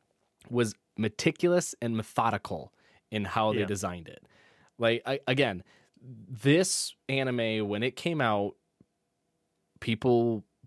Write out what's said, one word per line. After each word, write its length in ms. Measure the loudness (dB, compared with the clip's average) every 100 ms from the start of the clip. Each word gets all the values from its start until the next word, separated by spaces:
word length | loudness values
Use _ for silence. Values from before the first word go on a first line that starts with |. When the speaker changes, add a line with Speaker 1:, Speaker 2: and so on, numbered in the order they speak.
| _ _ _ _ -4
Speaker 1:
was 260 | 0 0 -2 _ -4
meticulous 760 | -4 0 0 2 2 2 0 -6
and 160 | -4 -4
methodical 760 | -4 0 0 0 -4 -10 -10 _ _ _ -8
in 160 | -6 -4
how 260 | 0 2
they 80 | 2
Speaker 2:
Yeah. 40 | -2
Speaker 1:
designed 420 | -4 -6 -8 -14
it. 180 | -20 _ _ _ _ _ -2
Like, 260 | 0 0 -2
I, 140 | -4 0
again, 360 | 2 2 0 -10 _ _ _
this 920 | -20 -18 -16 -2 4 4 4 -2 -4 -10 -4
anime, 580 | -2 0 0 0 0 0
when 160 | 0
it 120 | -2 -2
came 260 | -2 2
out, 340 | 2 2 0 -4 _ _ _ _ _ _ _ _ _ _ _ -10
people 640 | -4 0 4 4 4 0 -6 _